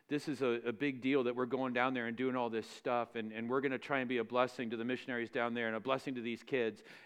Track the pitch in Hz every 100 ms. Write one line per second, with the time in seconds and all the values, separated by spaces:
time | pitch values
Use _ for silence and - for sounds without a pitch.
0 | - 147 160 127 127 117 117 110 143 131
1 | 131 135 123 123 123 131 131 120 127 127
2 | 117 117 131 127 117 113 104 - 139 120
3 | 117 117 110 110 117 135 139 127 - 139
4 | 127 123 113 123 127 - 117 117 120 123
5 | - 120 113 131 117 120 113 110 123 131
6 | 147 123 117 113 - 135 113 107 - -